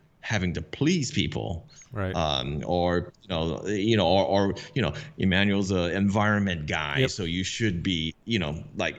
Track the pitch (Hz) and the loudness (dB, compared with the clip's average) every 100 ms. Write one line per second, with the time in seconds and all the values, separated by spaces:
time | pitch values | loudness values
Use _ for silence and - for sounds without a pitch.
0 | _ _ - 107 90 78 - - 143 185 | _ _ -4 0 0 -2 -6 -2 2 2
1 | 131 - 73 - 53 85 - - - 110 | 0 -2 -2 -2 -4 -6 -10 -20 -12 -6
2 | 95 85 78 67 65 73 50 87 87 87 | -4 0 0 0 -2 -4 -2 0 2 0
3 | 87 - 98 85 82 71 92 104 107 110 | -2 -10 -6 -2 -2 -2 -2 0 2 4
4 | 87 95 80 98 98 92 - - 78 - | 4 4 4 4 2 0 -4 -2 -2 -2
5 | - - 92 92 101 98 95 95 87 92 | -8 -2 2 4 4 2 2 2 2 2
6 | 101 104 104 104 98 85 76 85 73 71 | 2 2 2 2 0 -2 -4 -4 -2 0
7 | 131 - 85 87 98 - 110 87 87 85 | 0 0 -4 -2 -4 -2 -2 0 -2 -2
8 | 80 - - 113 78 78 - 98 82 | -2 -6 -2 -2 -2 -4 -8 -4 -4